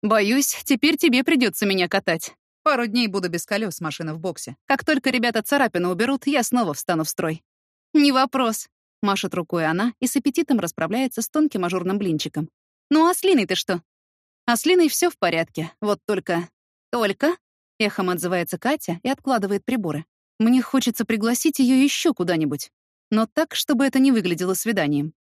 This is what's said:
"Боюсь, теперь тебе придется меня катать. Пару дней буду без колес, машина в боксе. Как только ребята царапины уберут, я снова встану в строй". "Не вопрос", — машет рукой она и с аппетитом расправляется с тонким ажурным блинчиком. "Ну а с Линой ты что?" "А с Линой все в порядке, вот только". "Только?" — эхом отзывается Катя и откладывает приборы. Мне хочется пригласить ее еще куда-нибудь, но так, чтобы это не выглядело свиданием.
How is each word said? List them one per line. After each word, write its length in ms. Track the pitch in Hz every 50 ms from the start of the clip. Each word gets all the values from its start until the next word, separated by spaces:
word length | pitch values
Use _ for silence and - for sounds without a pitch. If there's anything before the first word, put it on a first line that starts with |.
"Боюсь, 540 | - 214 220 214 202 202 240 277 277 - - - -
теперь 320 | - 277 226 - 302 339
тебе 260 | - - 330 240 247 247
придется 420 | - 339 269 247 208 - - 214
меня 220 | 202 190 190 180
катать. 480 | 165 - 196 - - 165 165 - - - _ _ _ _ _ _
Пару 220 | 311 285 247 240
дней 220 | 220 202 247 240
буду 220 | 214 185 202 180 180
без 160 | 165 175 -
колес, 340 | _ 208 202 220 202 160 -
машина 340 | 170 156 147 - 170 160 156
в 60 | 160
боксе. 380 | 156 151 - - - - 139 _ _
Как 180 | _ 269 269 -
только 260 | - 311 277 - 269
ребята 320 | 247 254 226 240 226 226
царапины 460 | 214 - 285 277 269 220 _ 180 175
уберут, 400 | 180 180 170 220 254 277 262 -
я 160 | 277 285 277 233
снова 300 | - - 247 226 170 143
встану 320 | - - - 180 160 160
в 40 | -
строй". 320 | - - - 160 160 160 _ _ _ _ _ _ _ _ _ _ _
"Не 180 | 302 285 285
вопрос", — 560 | 262 262 262 262 - 254 254 226 220 - - _ _ _ _ _ _ _
машет 320 | - 202 196 196 - 180 -
рукой 320 | 180 160 _ - 170 160
она 280 | 156 160 180 214 247 - _
и 60 | -
с 100 | 240 -
аппетитом 420 | 277 - 294 247 - 330 - 277 220
расправляется 600 | - 165 - - 160 160 202 247 269 247 - -
с 80 | 233 -
тонким 340 | _ 311 311 294 - 202 180
ажурным 340 | 175 180 185 175 180 190
блинчиком. 520 | 202 202 185 160 147 - 147 _ 151 151 - _ _ _ _ _ _ _ _
"Ну 180 | 285 311 320
а 60 | 339 359
с 100 | - -
Линой 220 | 370 381 262 196
ты 100 | - -
что?" 260 | - - - 190 175 _ _ _ _ _ _ _ _ _ _ _ _ _
"А 120 | - 240
с 80 | 226 -
Линой 240 | 302 370 370 339 294
все 200 | - - - 359
в 80 | -
порядке, 540 | _ - 175 170 165 165 - _ - 160 160 - _
вот 200 | - 208 202 - _
только". 440 | - 208 190 - - 175 170 175 - _ _ _ _ _ _ _ _
"Только?" — 460 | - 240 226 202 196 _ - 311 359 - _ _ _ _ _ _ _ _
эхом 300 | 220 202 - - 185 180
отзывается 480 | 180 170 156 175 180 180 170 - -
Катя 420 | 175 - 233 294 311 - - - 170
и 60 | _
откладывает 560 | 247 269 - _ 277 262 226 196 190 202 196 _
приборы. 420 | - 254 247 190 165 151 180 165 _ _ _ _ _ _
Мне 240 | _ 220 226 247 262
хочется 440 | 240 - - 262 240 247 220 - 233
пригласить 540 | - 220 214 208 226 247 - - 320 285 -
ее 220 | 269 240 262 262
еще 320 | 269 285 - - - 349 269
куда-нибудь, 580 | - 175 170 175 160 156 143 147 143 - - _ _ _ _ _ _ _ _
но 160 | 220 214 226
так, 280 | - _ - 320 - -
чтобы 300 | - - - 294 233 277
это 140 | 269 - 262
не 120 | 262 277
выглядело 440 | 254 220 170 180 170 160 180 180 190
свиданием. 580 | 185 - 214 226 196 156 143 147 143 143 156 - _